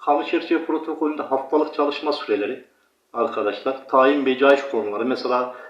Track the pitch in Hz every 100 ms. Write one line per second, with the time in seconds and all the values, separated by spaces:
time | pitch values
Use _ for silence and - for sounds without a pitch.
0 | - 147 - 170 - 160 - 156 160 151
1 | 151 147 135 135 - 156 147 - 143 -
2 | 151 143 - 101 101 131 - _ _ _
3 | _ 120 113 110 104 - 135 131 - 135
4 | 135 147 131 127 139 139 - 113 104 104
5 | 123 127 123 123 123 -